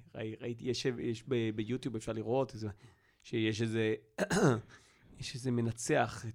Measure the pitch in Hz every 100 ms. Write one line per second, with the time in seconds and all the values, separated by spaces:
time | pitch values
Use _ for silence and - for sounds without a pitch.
0 | - - 110 110 123 117 127 117 135 120
1 | 123 113 - 123 113 107 107 127 131 110
2 | - 113 107 131 123 110 107 - - _
3 | _ _ - 120 110 104 113 113 110 113
4 | - - - 185 165 110 - - - _
5 | - - - 123 131 120 113 - - 143
6 | 117 - 113